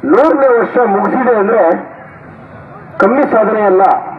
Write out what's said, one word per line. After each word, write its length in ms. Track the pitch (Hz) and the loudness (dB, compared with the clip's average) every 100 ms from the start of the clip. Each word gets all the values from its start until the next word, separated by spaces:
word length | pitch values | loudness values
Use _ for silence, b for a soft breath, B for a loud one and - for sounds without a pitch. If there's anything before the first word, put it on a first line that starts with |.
| 135 | 2
ನೂರನೇ 360 | 185 311 - 269 233 | 2 2 2 2 2
ವರ್ಷ 180 | 190 247 240 | 0 -2 0
ಮುಗಿಸಿದೆ 400 | 196 214 262 254 226 | 0 -2 -2 0 0
ಅಂದ್ರೆ 220 | 202 226 165 180 - - - - - - - - - - - - | 0 0 0 -2 -6 -20 -20 -20 -20 -20 -20 -20 -20 -20 -20 -2
ಕಮ್ಮಿ 220 | 196 262 277 | 0 0 0
ಸಾಧನೆ 280 | 233 208 220 208 | 0 0 0 0
ಅಲ್ಲ. 120 | 185 190 - - | 2 2 0 -4